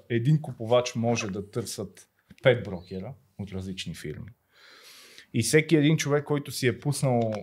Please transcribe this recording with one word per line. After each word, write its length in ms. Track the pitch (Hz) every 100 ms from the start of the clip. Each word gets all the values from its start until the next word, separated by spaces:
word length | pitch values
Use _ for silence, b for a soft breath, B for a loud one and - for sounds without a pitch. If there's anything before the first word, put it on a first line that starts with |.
| -
един 340 | 117 127 156
купувач 520 | 156 123 113 123 120
може 320 | 117 117 117 107
да 240 | 87 -
търсят 580 | 120 - - 98 - - _ _ -
пет 220 | 135 110
брокера 480 | 95 90 - 95 107 139 _ -
от 120 | 98
различни 420 | 95 95 92 90
фирми. 360 | 78 78 - - - b b b b b b b b b
И 80 | 117
всеки 340 | 113 156 151 156
един 200 | 147 156
човек, 280 | 139 147
който 260 | 143 143 139
си 160 | - 127
е 140 | -
пуснал, 520 | 147 135 135 120 113 107